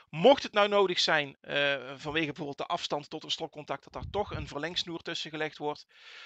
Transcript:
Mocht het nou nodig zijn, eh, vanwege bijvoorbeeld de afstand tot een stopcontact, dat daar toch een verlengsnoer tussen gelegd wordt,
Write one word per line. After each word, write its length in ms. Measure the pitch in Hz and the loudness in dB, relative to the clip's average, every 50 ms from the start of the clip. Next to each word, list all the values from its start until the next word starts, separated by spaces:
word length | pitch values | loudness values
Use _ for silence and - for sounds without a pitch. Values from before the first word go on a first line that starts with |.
| - _ | -18 _
Mocht 340 | - 156 175 247 285 - - | -2 6 8 8 8 8 4
het 80 | 226 | 2
nou 160 | - 208 202 208 | 2 4 4 6
nodig 320 | 202 202 202 185 170 - | 6 6 4 4 4 2
zijn, 380 | - - 165 151 143 135 - - | 2 4 4 2 2 -2 -6 -14
eh, 520 | - - 143 143 143 143 143 135 123 131 139 | -10 -4 -2 0 2 2 0 -2 -4 -8 -12
vanwege 300 | 127 143 151 147 160 160 | -10 -8 -4 -2 0 0
bijvoorbeeld 320 | 147 139 - 160 143 143 - | 0 -2 -6 -8 -8 -6 -6
de 80 | 151 | -6
afstand 440 | - 175 170 - - 165 147 147 - | -4 -4 -4 -4 -4 -4 -4 -4 -6
tot 140 | - 156 160 | -10 -10 -6
een 80 | 147 | -4
stopcontact, 520 | - - 165 156 - 151 147 - 147 139 - | -4 -4 -4 -8 -10 -12 -8 -8 -8 -8 -8
dat 100 | - - | -10 -12
daar 160 | - 123 - | -10 -8 -4
toch 220 | - 196 202 - | -4 -4 -4 -2
een 160 | 160 156 151 131 | -4 -6 -8 -8
verlengsnoer 540 | 131 143 147 165 180 - - 175 165 170 | -6 -6 -6 -4 -4 -4 -4 -4 -8 -8
tussen 300 | - 175 165 - - 160 | -8 -6 -6 -6 -6 -8
gelegd 260 | 151 156 156 151 - - | -6 -4 -4 -6 -4 -4
wordt, 300 | 156 147 147 - - _ _ - - - - - - | -6 -4 -4 -6 -10 _ _ -20 -20 -20 -20 -20 -20